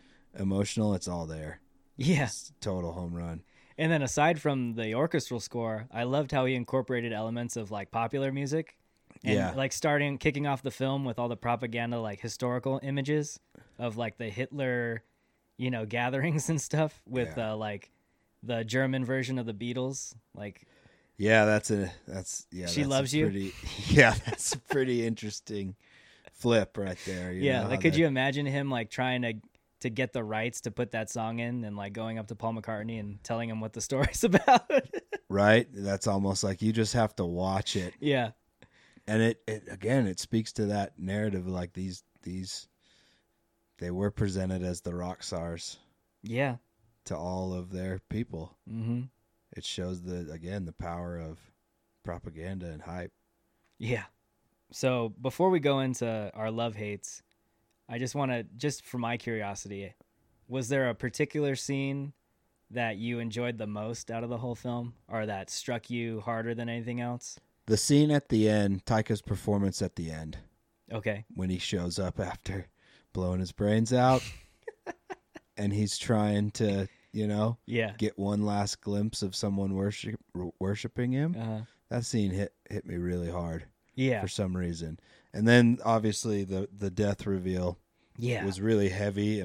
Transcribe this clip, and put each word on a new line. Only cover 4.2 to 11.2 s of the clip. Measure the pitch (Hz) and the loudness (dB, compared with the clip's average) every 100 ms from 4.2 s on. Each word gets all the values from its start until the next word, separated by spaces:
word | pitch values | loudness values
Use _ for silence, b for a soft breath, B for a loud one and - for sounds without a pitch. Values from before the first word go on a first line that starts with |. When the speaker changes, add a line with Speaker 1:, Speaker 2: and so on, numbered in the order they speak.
| 151 165 | 4 4
Speaker 2:
from | 151 139 120 | 0 0 -2
the | 113 113 | -2 -2
orchestral | 113 160 160 - 120 | 0 2 0 -2 -6
score, | - 123 113 110 123 | -6 -4 -2 -4 -6
I | 117 | -4
loved | 123 139 143 | 0 0 2
how | 147 131 | 2 2
he | |
incorporated | 131 120 131 127 123 117 | 2 0 0 0 -2 -2
elements | 107 113 117 120 117 | -2 -4 -4 -4 -6
of, | 101 | -6
like, | 104 98 | -6 -4
popular | 113 113 143 135 | -2 0 0 -2
music. | 135 139 156 156 - _ _ _ - | -2 -2 -2 -4 -12 _ _ _ -8
And, | - | 0
Speaker 1:
Yeah. | 101 95 | 2 2
Speaker 2:
like, | 107 135 | 0 -2
starting, | - 156 147 143 139 | 0 2 4 2 2
kicking | 156 139 147 | 0 2 0
off | 135 | 0
the | 131 | -4
film | - 135 139 | -2 -2 0
with | 135 | -2
all | 120 | -2